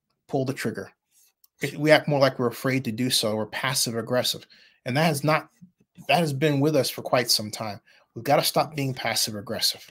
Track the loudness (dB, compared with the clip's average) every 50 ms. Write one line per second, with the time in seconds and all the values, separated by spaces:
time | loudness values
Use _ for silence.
0 | _ _ _ _ _ -6 -4 -2 -2 -2 -4 -4 -6 -6 -6 -8 -10 -12 -16 _
1 | _ _ _ _ _ _ _ _ _ _ _ _ -8 -6 -4 0 4 6 6 6
2 | 6 2 2 4 4 4 2 2 -2 -2 -2 -2 -2 -2 -2 0 -2 -4 -4 -2
3 | -2 0 0 0 0 0 -2 -2 -4 -6 -6 -4 -4 -2 0 0 -2 -2 -2 -4
4 | -4 -2 0 0 0 -2 -4 -6 -10 -20 _ -20 -20 _ _ _ -8 -4 0 2
5 | 2 2 2 0 0 2 0 0 -2 -6 _ _ -20 -20 _ _ _ _ _ -8
6 | 0 2 2 2 2 2 0 2 2 2 4 4 4 4 4 2 2 0 -2 -8
7 | -4 0 0 0 2 2 0 0 0 -4 -8 -8 -8 -8 -10 -12 -14 _ _ _
8 | _ _ -14 -6 0 2 2 2 2 2 0 0 -2 -2 -2 -4 -4 -4 -4 -4
9 | -4 -4 -2 -2 -2 -4 -6 -8 -8 -8 -6 -4 -2 -4 -4 -6 -10 -20